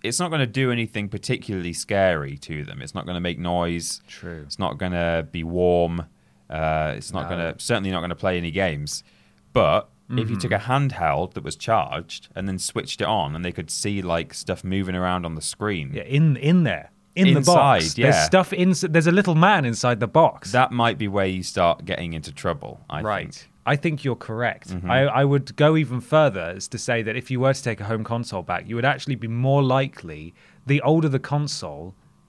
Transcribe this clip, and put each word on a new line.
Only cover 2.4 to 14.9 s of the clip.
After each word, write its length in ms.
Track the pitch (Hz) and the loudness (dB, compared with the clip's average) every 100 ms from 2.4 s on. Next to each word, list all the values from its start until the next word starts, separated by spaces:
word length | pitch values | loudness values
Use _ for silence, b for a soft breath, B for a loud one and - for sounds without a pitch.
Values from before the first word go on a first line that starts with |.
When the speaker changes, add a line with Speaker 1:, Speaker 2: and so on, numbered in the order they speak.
| - 76 | -10 -10
Speaker 1:
them. 180 | 73 50 | -8 -12
It's 100 | 65 | -12
not 120 | 95 - | -10 -8
gonna 120 | 87 | -4
make 200 | 87 87 | -4 -4
noise. 600 | 87 87 87 85 80 - _ | -2 -2 -2 -2 -6 -10 _
Speaker 2:
True. 360 | - 87 82 73 | -18 -14 -14 -12
Speaker 1:
It's 140 | - | -6
not 180 | 92 71 | -6 -4
gonna 500 | 92 87 85 82 78 | -4 -2 0 -2 -4
be 120 | 87 | -6
warm. 640 | 82 87 90 87 85 85 82 b b b b | -4 0 2 4 2 -2 -8 b b b b
Uh, 440 | 78 80 78 78 55 | -4 -2 0 -2 -6
it's 160 | - | -8
not 120 | 95 | -8
Speaker 2:
No. 60 | 82 | -6
Speaker 1:
gonna, 260 | 90 82 - | -6 -6 -6
certainly 320 | - 117 98 | -4 -4 -2
not 100 | 92 | -4
gonna 140 | 87 82 | -4 -4
play 220 | 98 90 | -2 -2
any 140 | 85 | -2
games. 520 | 80 95 73 73 - - b b b _ | -2 -2 -2 -6 -10 -12 b b b _
But 360 | 127 85 92 - _ - 123 | 2 4 4 0 _ -6 -4
if 140 | 110 | -2
you 80 | 117 | -2
took 140 | 87 | -2
a 40 | 98 | -2
Speaker 2:
Mm-hmm. 120 | 107 131 143 | 0 0 0
Speaker 1:
handheld 440 | - 82 71 90 | 0 0 0 -2
that 100 | - | -8
was 120 | 76 - | -10 -8
charged 720 | - 110 67 67 - - - - | 0 0 0 -4 -8 -14 -14 -8
and 120 | 95 | -6
then 100 | 95 | -4
switched 420 | - 117 - - | -4 -6 -6 -4
it 60 | 90 | -2
on, 280 | 107 71 76 | 0 -2 -4
and 80 | 87 | -6
they 60 | |
could 180 | 82 78 | -6 -8
see, 300 | - 101 101 | -6 -4 -4
like, 300 | 90 85 82 - | -2 -2 -2 -10
stuff 280 | - 92 | -8 -6
moving 320 | 92 95 92 | -2 -2 -2